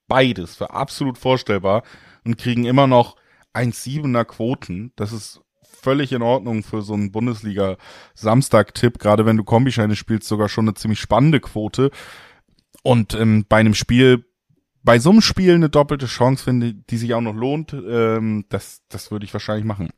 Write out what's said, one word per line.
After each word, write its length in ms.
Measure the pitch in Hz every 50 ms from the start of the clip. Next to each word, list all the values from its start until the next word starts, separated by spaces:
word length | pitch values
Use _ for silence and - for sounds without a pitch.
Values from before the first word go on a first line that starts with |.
| _
beides 480 | - 120 131 135 123 110 98 87 85 -
für 160 | - 90 -
absolut 480 | - 104 143 - - - 143 135 120 -
vorstellbar 640 | - 131 131 120 - - 104 95 90 95 101 113 - - - - _ _ _ _ -
und 140 | 113 113 -
kriegen 260 | - 123 117 120 120
immer 220 | 120 127 139 139
noch 300 | 131 127 120 117 - - _ _ _ _ _ _ _
eins 300 | - 117 127 120 107 -
siebener 420 | - 127 135 156 147 135 123 117 113
Quoten. 680 | - - - 113 120 135 - - - 87 92 110 123 _
Das 180 | - 107 104
ist 280 | 117 107 - - - _ _ _ _ _
völlig 500 | _ _ _ _ - 131 135 143 143 127
in 100 | 135 120
Ordnung 400 | 117 117 127 135 - 120 113 107
für 180 | 104 - - 110
so 140 | 101 101 107
einen 160 | 104 104 98
Bundesliga-Samstag-Tipp, 1900 | 98 110 120 123 113 107 110 107 95 101 98 95 92 - - - - - - _ _ - 104 107 113 131 143 - - 110 104 - - - - 120 - -
gerade 260 | - 104 104 110 107
wenn 100 | 113 110
du 60 | 110
Kombischeine 540 | 101 - 117 113 135 135 120 113 107 107 104
spielst, 320 | - - - 113 107 - -
sogar 200 | 110 104 104 101
schon 180 | - 120 110
eine 80 | 110 101
ziemlich 260 | - - 110 107 -
spannende 400 | - - 104 113 139 160 156 123
Quote. 500 | - - - 107 107 110 - - 131 139 - - - - - - - - _ _ _ _ _ _ _ _ _ _
Und, 320 | - - 123 117 107 - -
ähm, 320 | 107 113 110 107 107 104 -
bei 80 | 110
einem 180 | 107 110 110 104
Spiel, 520 | - - - 120 123 131 127 127 123 - _ _ _ _ _ _ _ _ _ _ _ -
bei 160 | 120 120 120
so 100 | 120 170
einem 120 | 214 226
Spiel 320 | - - - - 185 180 175
eine 160 | 170 165 147
doppelte 360 | 143 147 143 147 151 139 135
Chance, 380 | 117 - - 123 127 135 - -
finde, 300 | 131 127 123 120 120 107
die 240 | 98 - - 117 113
sich 160 | 117 117 117
auch 60 | 113
noch 140 | 117 110 107
lohnt, 380 | 110 120 135 147 160 156 -
ähm, 720 | 143 139 87 101 120 117 113 113 113 113 110 110 107 104 95 -
das, 340 | - 98 - - - - _ _
das 200 | - 101 - -
würde 140 | 107 104 104
ich 80 | 98
wahrscheinlich 320 | - 104 - - 107 107 107
machen. 240 | 110 104 98 87 - -